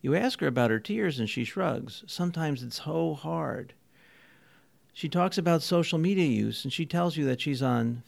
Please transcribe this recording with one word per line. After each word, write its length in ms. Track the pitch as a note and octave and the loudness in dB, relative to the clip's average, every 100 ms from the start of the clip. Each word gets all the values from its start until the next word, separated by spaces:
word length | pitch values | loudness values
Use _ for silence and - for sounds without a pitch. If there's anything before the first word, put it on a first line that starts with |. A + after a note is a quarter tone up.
You 100 | C3 | 2
ask 260 | D#3+ A#3+ - | 2 2 0
her 40 | D3 | 0
about 240 | B2 A#2+ | 4 4
her 100 | A2 | 2
tears 380 | A2 G#3+ G3 C3+ | 0 -2 -2 0
and 100 | G#2+ | -2
she 160 | - | -2
shrugs. 600 | A#2+ - F3+ A#2+ - - G3 | -4 -2 -2 -2 -6 -14 -14
Sometimes 560 | - F3 E3+ D#3 C3+ | -4 -4 -2 -2 -2
it's 220 | B2 - | -6 -10
so 320 | D#3 D#3+ E3 D3 | -4 -2 -2 -4
hard. 580 | D#3 E3 D3 G#2+ C3+ - _ _ - - - - _ - _ _ _ | -6 -4 -4 -6 -10 -18 _ _ -20 -20 -20 -20 _ -20 _ _ _
She 160 | - D#3+ | -8 -2
talks 300 | F3 F3+ F3+ | 2 2 2
about 240 | F3 E3 | 4 2
social 340 | - F3 D#3+ E3 | 4 2 2 2
media 300 | E3 G3 E3 | 2 4 4
use 360 | A2 G#2+ A2 | 4 2 -2
and 80 | C3+ | -6
she 140 | - D#3+ | -4 -2
tells 320 | E3+ F3 D#3 | 0 0 0
you 80 | C#3 | 0
that 160 | B2+ | 0
she's 220 | - C3+ | -2 0
on 400 | C3 A#2+ A#2 A#2+ | 2 2 0 -2